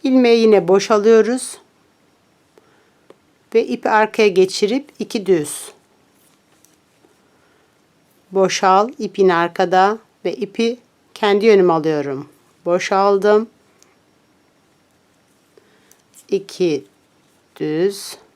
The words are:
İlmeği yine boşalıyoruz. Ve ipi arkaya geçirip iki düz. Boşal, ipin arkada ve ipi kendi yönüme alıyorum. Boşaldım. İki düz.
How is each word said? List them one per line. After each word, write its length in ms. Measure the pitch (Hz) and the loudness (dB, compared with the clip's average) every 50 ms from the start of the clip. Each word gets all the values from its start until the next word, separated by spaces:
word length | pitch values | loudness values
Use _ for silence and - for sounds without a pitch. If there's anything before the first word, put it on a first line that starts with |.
İlmeği 380 | - 269 254 262 247 233 233 233 | 0 2 2 4 4 4 4 4
yine 280 | 226 220 214 196 175 165 | 4 4 4 4 4 2
boşalıyoruz. 880 | 190 196 196 - 226 208 202 220 226 220 214 214 247 262 - - - - _ _ _ _ _ _ _ _ _ _ _ _ _ _ _ _ _ _ _ _ _ _ _ _ _ _ _ _ _ _ - _ _ _ _ _ _ _ - | 0 0 2 0 -2 2 4 4 4 4 4 2 -2 -6 -8 -12 -16 -20 _ _ _ _ _ _ _ _ _ _ _ _ _ _ _ _ _ _ _ _ _ _ _ _ _ _ _ _ _ _ -20 _ _ _ _ _ _ _ -2
Ve 120 | - - | -2 -2
ipi 240 | - 247 240 - - | -2 -8 -6 -4 -2
arkaya 380 | 220 214 214 214 - - 214 208 | 0 0 0 -2 -2 0 0 0
geçirip 640 | 180 190 185 190 - - 214 196 233 277 285 - _ _ | 2 2 0 0 0 -4 -4 -2 -2 -6 -6 -10 _ _
iki 280 | - - - 233 190 | -14 -8 -8 -8 -2
düz. 460 | 190 185 165 147 147 - - - - - _ _ _ _ _ _ _ _ _ _ _ _ _ _ _ _ _ _ _ _ _ _ _ _ _ _ _ _ _ _ _ _ _ _ _ _ _ _ _ _ _ _ _ _ _ _ _ _ _ _ _ | 0 -2 -2 -2 -6 -12 -16 -16 -20 -20 _ _ _ _ _ _ _ _ _ _ _ _ _ _ _ _ _ _ _ _ _ _ _ _ _ _ _ _ _ _ _ _ _ _ _ _ _ _ _ _ _ _ _ _ _ _ _ _ _ _ _
Boşal, 560 | 185 190 190 185 - - - 190 185 190 208 247 294 - | -2 -2 -2 0 -2 -2 0 2 2 2 2 -2 -6 -10
ipin 300 | 220 196 - - 196 185 | -10 -10 -2 0 0 2
arkada 680 | 175 170 170 175 170 - 190 175 175 185 185 202 214 226 _ _ _ _ _ | 2 0 -2 -4 -2 -4 -4 0 2 2 2 2 0 -4 _ _ _ _ _
ve 100 | 185 170 | -10 -8
ipi 440 | - 220 196 - - 226 226 247 247 _ _ _ _ _ _ _ | -8 -10 -10 -6 -4 -4 -4 -4 -6 _ _ _ _ _ _ _
kendi 320 | - - 208 196 202 196 | -2 0 2 2 2 4
yönüme 260 | 226 214 196 185 180 | 4 4 4 4 4
alıyorum. 560 | 165 160 151 160 156 147 143 143 139 135 147 - _ _ _ _ _ _ _ | 2 0 -2 -2 -4 -2 -4 -6 -8 -10 -12 -14 _ _ _ _ _ _ _
Boşaldım. 840 | 175 175 180 - - 208 190 196 202 202 196 190 208 208 214 226 226 _ _ _ _ _ _ _ _ _ _ _ _ _ _ _ _ _ _ _ _ _ _ _ _ _ _ _ _ _ _ _ _ _ _ _ _ _ _ _ _ _ _ _ _ _ _ _ _ _ _ _ _ _ - _ _ | -4 -4 -4 -2 -2 0 0 2 2 0 2 2 2 2 2 0 -4 _ _ _ _ _ _ _ _ _ _ _ _ _ _ _ _ _ _ _ _ _ _ _ _ _ _ _ _ _ _ _ _ _ _ _ _ _ _ _ _ _ _ _ _ _ _ _ _ _ _ _ _ _ -20 _ _
İki 560 | 202 196 196 - - - 185 170 151 139 - _ _ _ _ _ _ _ _ _ _ _ _ _ _ - | -6 -6 -6 -10 -6 -4 -2 -2 -2 -4 -8 _ _ _ _ _ _ _ _ _ _ _ _ _ _ -10
düz. 560 | 156 151 151 160 175 202 196 196 - - - - _ _ _ | -8 -6 -4 -2 -4 -4 -4 -8 -16 -18 -20 -20 _ _ _